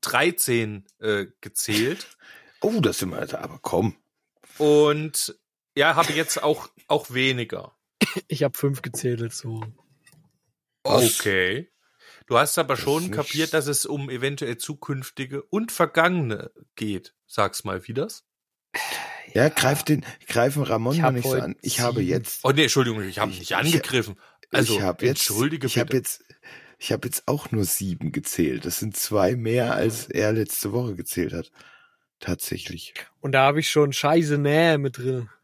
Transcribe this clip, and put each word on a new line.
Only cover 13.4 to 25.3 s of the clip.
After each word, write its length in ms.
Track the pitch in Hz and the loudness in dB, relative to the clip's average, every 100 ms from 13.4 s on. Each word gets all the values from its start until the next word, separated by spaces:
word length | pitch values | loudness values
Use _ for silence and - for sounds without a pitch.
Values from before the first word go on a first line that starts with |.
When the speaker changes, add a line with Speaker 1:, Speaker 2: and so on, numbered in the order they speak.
| 160 | 0
Speaker 1:
dass 120 | 160 139 | 0 0
es 180 | 143 - | -2 -2
um 240 | 143 139 | -4 -6
eventuell 460 | 127 135 143 135 117 | -4 -4 -4 -6 -6
zukünftige 840 | - 147 - 139 131 - 131 139 | -8 -10 -6 -6 -6 -10 -8 -8
und 300 | - 202 226 | -4 -4 -2
vergangene 800 | - 165 - 170 180 135 104 - - - - | 0 0 4 4 4 0 -2 -8 -16 -20 -8
geht. 380 | 107 95 - _ _ | -6 -6 -8 _ _
Sag's 380 | - 101 - | 0 0 0
mal, 220 | 104 92 - | -6 -8 -6
wie 60 | |
das? 300 | 120 190 - _ _ _ _ _ - - - - - - | -6 -6 -8 _ _ _ _ _ -8 -6 -6 -10 -14 -4
Speaker 2:
Ja, 100 | - | 2
Speaker 3:
Ja. 40 | 143 | 2
Speaker 2:
greif 340 | - 127 143 | 4 2 2
den, 220 | - 151 - - - | 2 0 0 -14 -4
greif 260 | 120 123 | 0 2
den 80 | 143 | 0
Ramon 320 | 135 110 117 156 | 0 0 0 2
Speaker 3:
Ich 60 | |
Speaker 2:
mal 60 | 143 | 2
Speaker 3:
hab 60 | |
Speaker 2:
nicht 100 | 127 | 2
so 60 | 127 | 0
Speaker 3:
heute 140 | 131 | -2
Speaker 2:
an. 120 | 131 - | -2 -6
Ich 180 | - - | -6 -2
habe 200 | 120 120 | 0 0
Speaker 3:
sieben. 80 | 90 | 0
Speaker 2:
jetzt 320 | 87 - - | 0 -2 -4
Speaker 1:
Oh, 60 | 127 | 2
nee, 120 | 139 | 4
Entschuldigung, 400 | 143 - 123 110 | 4 4 2 0
ich 160 | 98 95 | -6 -2
hab 100 | 104 | -4
Speaker 2:
Ich, 80 | 95 | -4
Speaker 1:
nicht 140 | 90 | -2
Speaker 2:
ich, 40 | 92 | 0
Speaker 1:
angegriffen. 600 | 139 165 - 127 107 95 - _ - | 4 2 2 0 0 -8 -18 _ -4
Also, 240 | 135 117 | 0 2
Speaker 2:
ich 80 | 104 | 2
hab 200 | 98 85 | 0 0
jetzt, 180 | 123 143 | 0 2
Speaker 1:
entschuldige 460 | - | 0